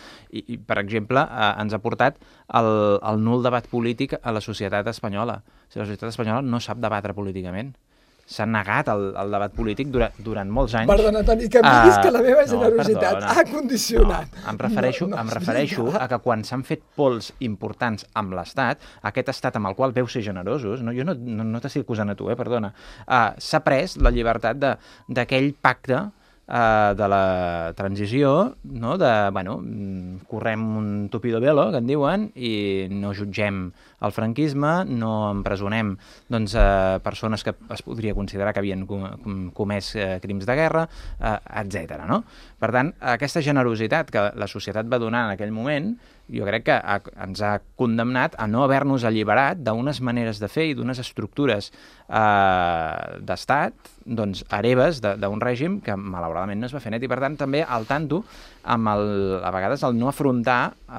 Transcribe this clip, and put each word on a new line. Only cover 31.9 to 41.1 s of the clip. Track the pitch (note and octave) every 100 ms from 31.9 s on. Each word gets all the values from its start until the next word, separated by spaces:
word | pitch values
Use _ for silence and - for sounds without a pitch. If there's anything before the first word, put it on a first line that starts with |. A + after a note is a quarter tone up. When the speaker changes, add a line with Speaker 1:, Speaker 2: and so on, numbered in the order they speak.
| D3 C#3 G3 G#3+
Speaker 1:
i | B2+ A#2+ G#2+ G2+ F#2+ F#2+
no | G2 G2+
jutgem | G2 G2+ F#2+ G#2 G2 F2+ - - - G#2+
el |
franquisme, | G#2+ A2+ A2+ D3+ C#3 D3 F3 F#3+
no | A#2+ A2+ A2 G#2
empresonem, | G2+ G2 G2+ G2+ A2 G#2+ F#2+ - - -
doncs, | A#2 G#2
eh, | A2 G2+ G2 F#2+ F#2+
persones | G#2 F#2+ A2 G#2
que | - - A2
es | A2+
podria | - A2+ A2
considerar | G2+ G2 G2 G2+
que | G2+
havien | G2+ F#2+ F#2+
com, | G2+ F#2+ G#2
com, | G#2 F#2+ F2+
comès, | - G#2 G#2 - A2
eh, | F#2+ F#2
crims | G2 G2 F#2+
de |
guerra, | C3+ D#3+ D#3+ E3 - -